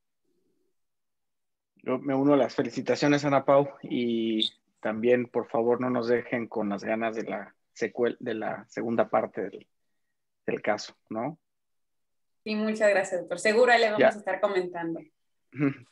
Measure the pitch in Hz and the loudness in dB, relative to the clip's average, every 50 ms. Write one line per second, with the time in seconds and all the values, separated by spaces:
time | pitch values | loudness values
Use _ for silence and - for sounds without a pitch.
0 | _ _ _ _ _ _ _ _ _ _ _ _ _ _ _ _ _ _ _ _ | _ _ _ _ _ _ _ _ _ _ _ _ _ _ _ _ _ _ _ _
1 | _ _ _ _ _ _ _ _ _ _ _ _ _ _ _ _ - - 127 - | _ _ _ _ _ _ _ _ _ _ _ _ _ _ _ _ -6 -4 -4 -4
2 | 143 143 135 135 139 143 147 139 123 113 - - 127 120 - 139 110 - 123 - | -2 -2 0 2 4 6 6 6 4 2 0 -2 -4 -4 -4 -6 -2 -2 0 2
3 | 151 147 143 139 139 147 139 135 135 - 139 139 143 143 - - - - - 127 | 2 2 2 2 2 2 0 2 4 6 4 4 4 2 -4 -14 -10 -6 -4 -2
4 | 120 117 117 113 113 113 110 110 110 - - _ _ _ _ _ - 110 110 110 | -2 0 0 0 0 0 0 0 -2 -2 -4 _ _ _ _ _ -6 -6 -4 0
5 | 113 120 123 123 120 120 - 123 113 - - 117 117 120 120 117 127 127 123 123 | 2 2 2 2 2 -2 -4 -6 -4 -2 -2 0 2 2 2 0 0 -2 -2 -2
6 | 117 117 123 117 - - 135 120 113 107 - 117 107 101 101 95 101 107 110 110 | 0 0 0 0 0 -2 -6 -6 -6 -6 -6 -4 -4 -4 -4 -4 -4 -4 -4 -2
7 | 117 113 110 117 101 - 101 104 98 - _ _ _ _ _ - 120 104 - 127 | -2 -4 -4 -6 -8 -8 -8 -10 -10 -12 _ _ _ _ _ -6 -6 -6 -2 0
8 | 120 117 - - - 120 110 110 110 - - 101 104 _ - 110 110 117 117 113 | -2 -2 -2 -4 -6 -6 -6 -6 -6 -6 -8 -8 -12 _ -8 -6 -4 -2 0 0
9 | 107 104 - 110 107 104 - 117 98 - - - - _ _ _ _ _ _ _ | 0 0 0 -2 -2 -2 -6 -6 -8 -8 -10 -14 -20 _ _ _ _ _ _ _
10 | _ _ _ _ _ _ _ _ _ - - - - - 107 107 - - - _ | _ _ _ _ _ _ _ _ _ -6 -6 -4 -2 -2 -2 -4 -4 -12 -18 _
11 | _ - 107 110 120 147 165 - _ _ _ _ _ _ _ _ _ _ _ _ | _ -10 -8 -6 -6 -6 -8 -10 _ _ _ _ _ _ _ _ _ _ _ _
12 | _ _ _ _ _ _ _ _ - 214 214 214 214 220 214 214 220 208 196 190 | _ _ _ _ _ _ _ _ -8 -4 -4 -2 0 -2 0 2 4 4 4 4
13 | 190 190 185 175 175 - 175 175 - 220 208 233 254 240 240 233 226 214 214 208 | 0 0 -2 -6 -4 -6 -6 -2 0 2 4 4 6 6 6 6 4 2 4 4
14 | - 220 208 208 - 190 185 - - 202 196 185 180 180 175 170 170 165 165 - | 4 4 4 2 -4 -6 -4 -2 0 0 0 0 -2 -4 -6 -8 -8 -6 -8 -8
15 | - - _ _ _ _ _ _ _ _ - 127 147 139 135 135 120 _ | -12 -16 _ _ _ _ _ _ _ _ -6 -2 -2 -2 -2 -4 -12 _